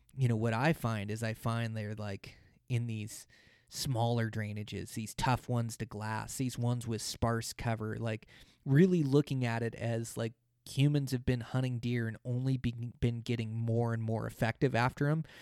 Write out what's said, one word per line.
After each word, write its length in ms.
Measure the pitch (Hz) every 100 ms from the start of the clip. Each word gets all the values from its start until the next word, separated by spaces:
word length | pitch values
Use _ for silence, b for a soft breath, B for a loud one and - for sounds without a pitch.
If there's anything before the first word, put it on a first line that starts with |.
| B
you 140 | - 127
know, 80 | 113
what 160 | 113
I 220 | 113 147
find 360 | 156 120 110 101
is 120 | 110
I 100 | 113
find 420 | 107 120 113 113
they're, 200 | 110 104
like, 420 | 107 104 101 - b b _ _
in 180 | 120 117
these 400 | 110 104 - - b b b b
smaller 600 | - 143 120 117 120 110
drainages, 640 | 107 104 104 104 101 90
these 220 | - 110
tough 340 | - - 123 -
ones 300 | 123 117 -
to 80 | 110
glass, 500 | 104 107 110 107 -
these 220 | 127 120
ones 280 | 120 123 117
with 140 | 110
sparse 540 | - - 117 117 113
cover, 420 | - 120 110 110 110
like, 280 | 113 110 - B B B -
really 360 | 139 185 180
looking 440 | 139 139 147 135 123
at 160 | 113
it 120 | 117
as, 440 | 113 117 117 113 -
like, 160 | 117 - _ _ -
humans 460 | - 143 147 135
have 120 | 127
been 160 | 127 127
hunting 380 | 113 127 131 120
deer 300 | 120 123 113
and 100 | 110 127
only 320 | 123 131 131
be-, 340 | 123 117 120 -
been 200 | 120 117
getting 340 | 113 117 113
more 400 | 110 117 113 117
and 80 | 117
more 240 | 113 110 113
effective 480 | - 117 - 139
after 340 | 113 123 - 143
'em. 160 | 160 156 B